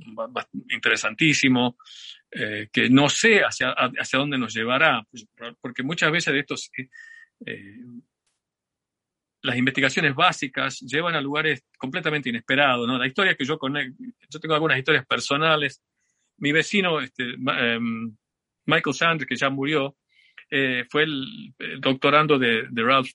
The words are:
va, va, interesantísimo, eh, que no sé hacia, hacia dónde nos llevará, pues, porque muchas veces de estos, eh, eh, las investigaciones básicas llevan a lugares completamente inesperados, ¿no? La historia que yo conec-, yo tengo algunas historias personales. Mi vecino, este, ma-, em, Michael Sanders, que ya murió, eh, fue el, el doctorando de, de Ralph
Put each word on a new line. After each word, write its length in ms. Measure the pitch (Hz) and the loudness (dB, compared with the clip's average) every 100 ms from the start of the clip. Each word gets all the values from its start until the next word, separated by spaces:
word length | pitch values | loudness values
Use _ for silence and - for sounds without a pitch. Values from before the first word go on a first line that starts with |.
| - 110 | -14 -10
va, 80 | 113 | -8
va, 200 | - - 135 - | -8 -10 -12 -8
interesantísimo, 1040 | 117 117 110 110 107 160 135 135 127 123 - - - - - _ | -2 0 0 -2 0 2 4 4 4 2 -2 -14 -20 -18 -20 _
eh, 380 | - 107 107 107 | -8 -6 -6 -4
que 160 | - 117 | 0 6
no 220 | 131 143 | 6 6
sé 300 | - 226 202 | 4 4 6
hacia, 300 | 123 - 127 | 4 0 -2
hacia 460 | 143 127 143 135 135 | 0 -2 -2 -4 -2
dónde 200 | 147 135 | 0 -2
nos 160 | 113 | -2
llevará, 480 | 110 113 131 160 123 107 | -4 -2 2 2 2 -4
pues, 160 | 120 110 _ 117 - | -16 -20 _ -16 -12
porque 220 | 127 - | -10 -6
muchas 280 | 131 175 160 | -6 0 0
veces 220 | 170 165 | 2 0
de 80 | 139 | 0
estos, 300 | 143 131 - - | -2 -8 -8 -12
eh, 100 | 131 - - - - _ | -14 -18 -20 -20 -20 _
eh, 320 | 214 104 98 220 247 240 - _ _ _ _ _ _ _ _ _ _ _ _ _ | -14 -14 -16 -20 -20 -20 -20 _ _ _ _ _ _ _ _ _ _ _ _ _
las 140 | 135 123 | -4 0
investigaciones 560 | 127 139 135 190 156 | 0 2 2 2 0
básicas 640 | 135 180 - 135 - 135 - | 2 2 2 -4 -4 -4 -6
llevan 360 | 120 143 170 160 | -6 -2 0 -2
a 40 | |
lugares 440 | 139 147 156 147 - _ | -2 -2 0 -2 -6 _
completamente 540 | - 180 160 151 139 | -8 -4 -2 -2 -2
inesperados, 560 | 117 - 135 143 123 120 | -6 0 2 4 4 0
¿no? 80 | 127 | 0
La 100 | 127 | -2
historia 280 | 131 190 | 2 2
que 100 | 165 | 2
yo 140 | 135 156 | -2 -2
conec-, 360 | 135 147 131 139 254 - _ | -4 -4 -6 -10 -18 -18 _
yo 100 | 156 | -12
tengo 140 | 160 | -2
algunas 240 | 151 156 131 | 0 2 0
historias 260 | 131 147 | 2 0
personales. 800 | - 123 - 139 160 156 143 - _ _ _ _ _ _ | 0 -4 -2 0 2 2 0 -6 _ _ _ _ _ _
Mi 140 | 143 | 0
vecino, 460 | 156 - 208 185 156 | 2 2 0 0 0
este, 380 | 127 - 123 123 | -4 -6 -8 -4
ma-, 380 | 127 147 120 | -2 0 0
em, 420 | 113 117 113 113 107 _ _ _ _ | 0 -2 -4 -8 -12 _ _ _ _
Michael 300 | - 160 156 | 0 0 0
Sanders, 340 | 131 170 165 131 | 0 0 0 -4
que 80 | 123 | -2
ya 140 | 139 | -2
murió, 460 | 135 139 156 135 - _ _ _ - - | 0 0 0 -2 -6 _ _ _ -20 -6
eh, 380 | 143 135 127 120 | -2 0 -2 -2
fue 140 | 147 | 0
el, 500 | 156 139 131 117 - - | 0 -2 -8 -12 -16 -14
el 200 | - 135 | -12 -4
doctorando 580 | - 131 143 147 156 143 | -2 2 4 4 4 4
de, 300 | 123 113 135 | 4 0 -2
de 120 | 120 | -2
Ralph 280 | 117 135 131 | 2 2 0